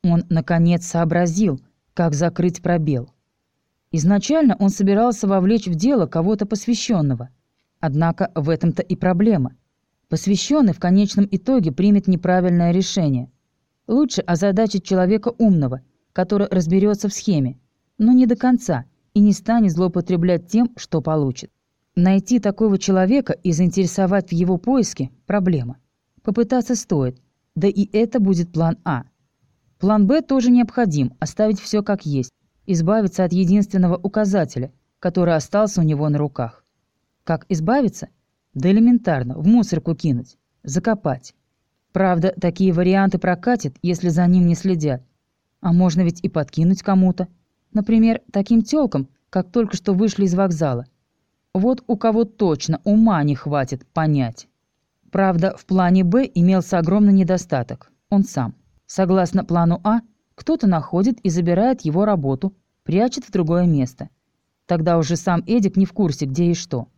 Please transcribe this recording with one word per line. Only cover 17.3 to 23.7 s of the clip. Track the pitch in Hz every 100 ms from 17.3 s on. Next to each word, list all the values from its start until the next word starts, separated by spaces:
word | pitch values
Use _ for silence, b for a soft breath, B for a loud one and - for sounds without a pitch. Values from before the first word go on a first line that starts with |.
| 165 127 131 _ _ _ _
но | 220
не | 254 247
до | 240
конца | 254 247 - 139 - _ _
и | 208
не | 208
станет | 190 - 233 208
злоупотреблять | 160 185 180 170 180 180 170 175
тем, | 214 240 -
что | - 165
получит. | 143 156 139 127 - _ _ _ _ -
Найти | 180 196 - 240
такого | 202 196 220 190
человека | 196 190 185 277 -
и | - 185
заинтересовать | 160 180